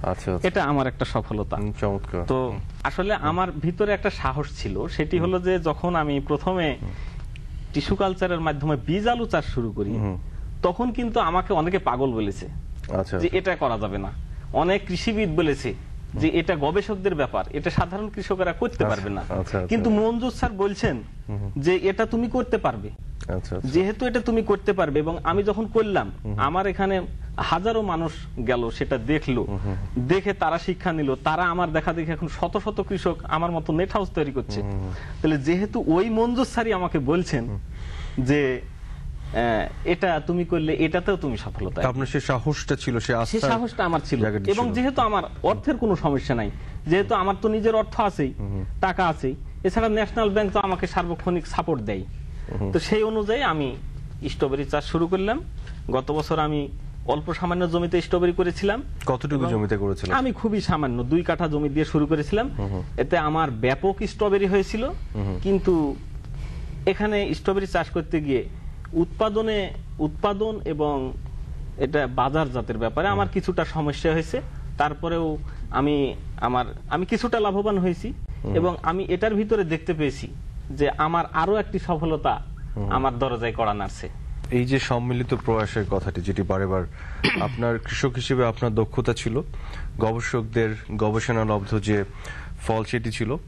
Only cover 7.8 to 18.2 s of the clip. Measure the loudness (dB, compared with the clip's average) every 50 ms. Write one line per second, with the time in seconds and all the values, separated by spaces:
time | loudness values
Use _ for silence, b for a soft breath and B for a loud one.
7.8 | 0 0 2 2 2 0 2 0 0 0 0 2 2 0 0 0 2 0 0 0
8.8 | 2 0 0 2 4 2 2 2 0 0 0 0 0 0 -2 -2 -2 -2 -2 -2
9.8 | -2 -2 0 0 0 0 -2 -2 -6 B B B B B B B 0 0 2 2
10.8 | -2 -2 0 0 -2 0 2 2 2 4 2 2 2 2 2 2 2 2 2 2
11.8 | 2 2 0 2 2 2 2 0 0 0 -2 -4 -8 -8 -8 -8 -8 -8 -8 -8
12.8 | -6 -2 0 0 0 0 0 0 0 2 2 2 2 2 0 0 0 0 0 0
13.8 | -2 -2 -2 -2 -4 -4 -6 -8 -10 B B B B B 0 2 4 4 4 2
14.8 | 2 -2 -4 -2 0 0 2 2 2 2 2 2 4 4 2 0 0 -4 -4 -4
15.8 | -8 -12 -10 -10 -10 -8 -4 2 2 4 4 2 2 2 0 2 2 2 2 0
16.8 | 0 0 -4 -2 0 -2 2 2 0 0 0 -2 -4 -2 -4 -4 -2 0 2 2
17.8 | 0 0 -2 -6 -6 -6 -6 -8